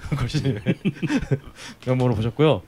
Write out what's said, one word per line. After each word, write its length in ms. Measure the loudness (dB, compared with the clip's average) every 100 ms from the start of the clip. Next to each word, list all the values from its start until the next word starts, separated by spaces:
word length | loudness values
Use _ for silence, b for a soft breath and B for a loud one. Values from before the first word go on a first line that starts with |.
<laughs> 120 | -6 -2
걸신님의 460 | -2 0 -2 0 -2 0 -2 -2 -2 0 0
<laughs> 580 | -2 -4 -16 -18 -8 -2
면모를 280 | 2 2 2
보셨고요. 460 | -2 4 4 4